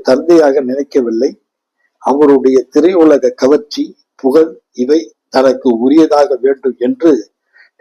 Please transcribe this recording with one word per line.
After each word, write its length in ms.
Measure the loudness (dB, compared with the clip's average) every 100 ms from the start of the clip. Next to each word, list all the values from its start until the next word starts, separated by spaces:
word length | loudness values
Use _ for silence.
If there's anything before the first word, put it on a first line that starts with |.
தந்தையாக 600 | -2 -2 2 2 2 0
நினைக்கவில்லை. 680 | -4 -6 -6 -4 -4 -2 -4 -6 _ _ _ _ _ _
அவருடைய 540 | -4 0 2 2 2 0 0
திரையுலக 640 | 0 0 2 2 2 0
கவர்ச்சி, 500 | -2 0 0 -2 -10 -10 -12 _ _
புகழ் 340 | 0 0 0 -4 _
இவை 260 | -8 -2 -2 -4 _ _
தனக்கு 400 | -2 0 0 -2 -2
உரியதாக 520 | 0 2 2 2 0 -2
வேண்டும் 400 | -2 -2 -6 -6
என்று 340 | -6 -2 0 0 -4 _ _ _ _ -10